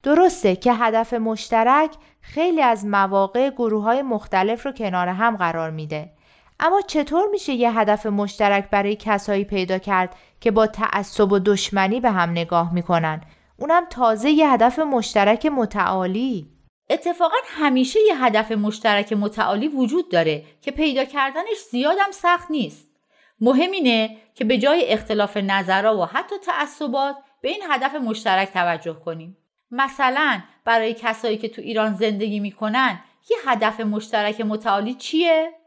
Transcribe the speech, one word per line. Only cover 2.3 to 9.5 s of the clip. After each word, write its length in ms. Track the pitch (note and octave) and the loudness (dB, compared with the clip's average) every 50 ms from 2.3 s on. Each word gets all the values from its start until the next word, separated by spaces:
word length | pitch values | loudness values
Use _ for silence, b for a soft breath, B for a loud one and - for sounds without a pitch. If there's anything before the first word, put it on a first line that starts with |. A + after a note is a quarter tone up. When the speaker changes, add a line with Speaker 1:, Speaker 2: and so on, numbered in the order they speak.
| - D4 E4 F4+ E4+ D#4 | -4 0 0 2 2 4
Speaker 1:
از 240 | C#4 A#3+ A3+ G3+ G3+ | 4 2 2 0 -2
مواقع 640 | G#3 G3+ G3 G3 G3 G3 G3 G3 F#3+ F#3+ A#3+ C4 C#4 | -2 2 2 2 2 2 2 0 2 2 0 0 0
گروه‌های 520 | C4+ C4 A#3+ A3 G#3+ G#3+ G3+ A3 A#3+ C4+ | 0 -2 -2 0 0 0 0 0 0 0
مختلف 640 | C#4 C4 A#3 G#3 - - - F#3+ F#3+ G#3 A3+ A3+ - | 0 -2 -4 -6 -4 -2 -2 0 0 0 -2 -4 -6
رو 60 | C#4 | -10
کنار 360 | C4 B3+ A3 G3 F3+ F3+ F3+ F3+ | -8 -6 -6 -4 -2 -2 -2 -2
هم 280 | F#3 F#3 A3 A#3 A3+ | -2 0 0 0 0
قرار 340 | G3 F3+ E3+ E3 E3 D#3+ D#3+ | 0 -2 -2 -2 -4 -6 -6
می‌ده. 420 | D#3+ D#3 D#3 D3+ D#3+ D3+ D3+ - b b b b b b b b b b | -8 -10 -8 -8 -8 -8 -10 -12 b b b b b b b b b b
اما 200 | - E4 F#4 G4+ | 0 0 0 0
چطور 480 | G4 G4 - D#4 C#4+ C#4+ C#4+ E4+ G4+ G#4 | -2 -2 -2 -2 -2 0 0 0 0 0
می‌شه 220 | G4+ F#4+ - - | -2 -4 -4 -4
یه 260 | C4+ A#3 A#3+ A#3 A3 A3+ | -2 0 0 0 2 2
هدف 280 | G#3+ G#3+ G#3 G#3 - | 2 2 0 0 0
مشترک 640 | A3 G3+ G3+ G#3 G3 - - G#3+ G3+ G3+ G3 G3 G3 | -4 -2 -2 -4 -4 -2 0 0 2 2 0 0 0
برای 260 | - G3+ G3 G3+ G#3+ | -2 0 0 0 -4
کسایی 480 | G#3 - A3 G#3 G3 - - G3+ G3 G3+ | -4 -2 -2 -2 -2 0 -2 -2 -2 -2
پیدا 340 | G3+ | -2